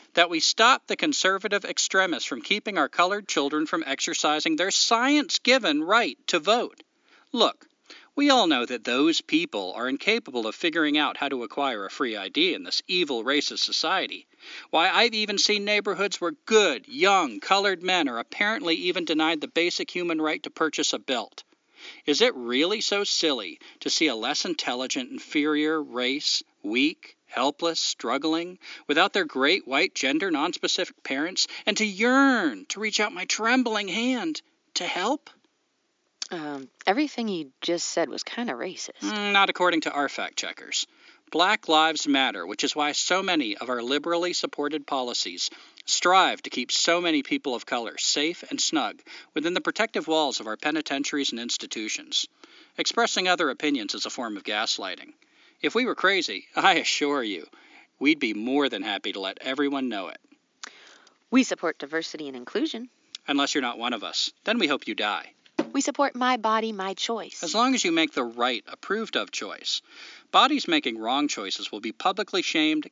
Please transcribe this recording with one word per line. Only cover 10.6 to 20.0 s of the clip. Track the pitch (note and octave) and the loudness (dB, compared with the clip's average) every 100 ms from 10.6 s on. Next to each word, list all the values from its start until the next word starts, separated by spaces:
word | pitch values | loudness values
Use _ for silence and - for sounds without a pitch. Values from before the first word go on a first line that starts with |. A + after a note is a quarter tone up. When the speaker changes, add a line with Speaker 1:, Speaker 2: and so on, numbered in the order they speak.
| E3+ E3 D3+ D3+ | -2 2 2 2
Speaker 1:
out | C#3 - | 0 -2
how | C#3 | -4
to | C3+ | -4
acquire | A#2 - C#3 A2 | -6 -2 -2 -2
a | F#2+ | -6
free | - B2+ G#2 | -4 -4 -4
I | F#2+ | -4
D | C#3+ F3+ | 0 0
in | G2+ | 0
this | F2+ - - | -4 -6 -2
evil | F3+ D3 A#2 | 0 0 -2
racist | A2+ D3 - G#2+ | 0 0 0 -2
society. | - - D#3+ F#3 C3+ F#2+ - _ - - - | -2 0 0 0 -2 -8 -18 _ -18 -18 -2
Why, | D#3+ F#3 | 2 4
I've | F3+ A#3 | 4 4
even | A3 G#3 G3+ | 4 2 2
seen | - G#3 | 2 2
neighborhoods | G3+ G#3 G3+ F3+ G3 - | 2 0 0 0 -2 -2
where | F3 D#3 - | -4 -4 4
good, | A3 F#3+ A#2 - | 6 6 2 -6
young, | B2+ F#3 G3 D3 G2+ | 2 6 6 4 -2
colored | - G3 G3 F3+ | 0 2 2 0
men | F3+ F3+ C#3+ | 0 2 2
are | A#2 | -2
apparently | - - G#3 A3 E3+ | -4 -2 0 0 0
even | E3+ F3+ F3+ | 0 0 -2
denied | E3 D#3 D#3+ D#3+ | 0 2 2 0
the | C#3 | -2
basic | E3 F3 - E3 | 0 0 0 -4
human | F3+ | -4